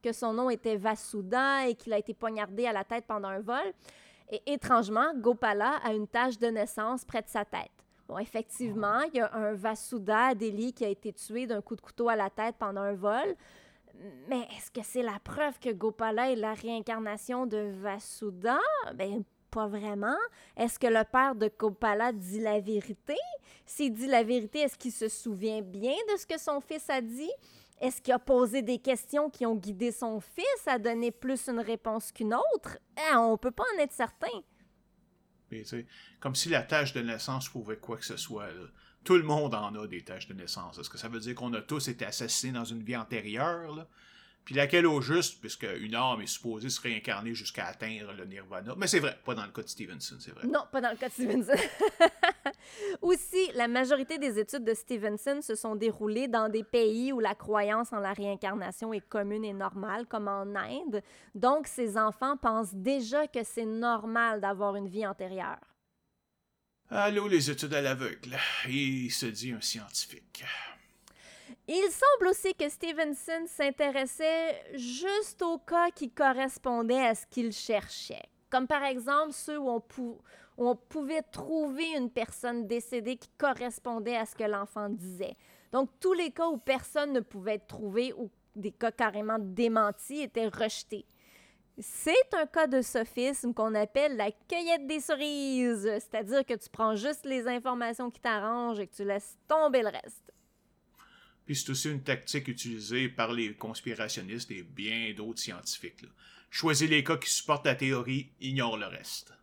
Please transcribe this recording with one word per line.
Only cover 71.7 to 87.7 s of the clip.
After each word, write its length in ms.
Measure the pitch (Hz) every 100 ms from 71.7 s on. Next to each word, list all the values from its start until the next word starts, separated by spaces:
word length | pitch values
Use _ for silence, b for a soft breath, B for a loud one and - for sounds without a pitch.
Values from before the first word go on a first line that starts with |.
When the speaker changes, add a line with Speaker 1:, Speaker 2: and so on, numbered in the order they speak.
| 339 392
Speaker 1:
semble 380 | - 539 523 370
aussi 240 | 392 381
que 160 | - 294
Stevenson 760 | - 330 311 311 277 - 330 339
s'intéressait 1200 | - 277 277 285 269 262 - 320 330 330 - - 277
juste 680 | 240 254 359 403 415 -
aux 160 | 339 330
cas 340 | - 339 339
qui 180 | - 262
correspondaient 960 | - 277 247 269 - 254 240 226 254 247
à 80 |
ce 120 | 220 -
qu'il 240 | - 233
cherchait. 720 | 202 - 214 - - - - - _ _
Comme 180 | 262 254
par 160 | 294
exemple 500 | 277 254 233 285 311
ceux 260 | - - 302
où 100 | 269
on 120 | 233
pou-, 400 | - - 240 233 B B B -
où 120 | 240
on 80 | 240
pouvait 460 | _ 311 277 311
trouver 680 | 311 - - 320 302 262 330 311
une 120 | 247
personne 580 | 240 226 - 247 240 208
décédée 500 | 233 - 247 220 254
qui 120 | - -
correspondait 800 | 285 254 247 - 247 233 214 240
à 100 | 220
ce 80 |
que 120 | - 214
l'enfant 420 | 202 202 214 208
disait. 480 | 185 180 180 196 - b b b
Donc, 160 | 247 269 _
tous 140 | 370
les 180 | 359 330
cas 160 | 285 330
où 100 | 277
personne 540 | - 262 - 302 294
ne 80 | 262
pouvait 360 | - 202 185 214
être 120 |
trouvé 460 | -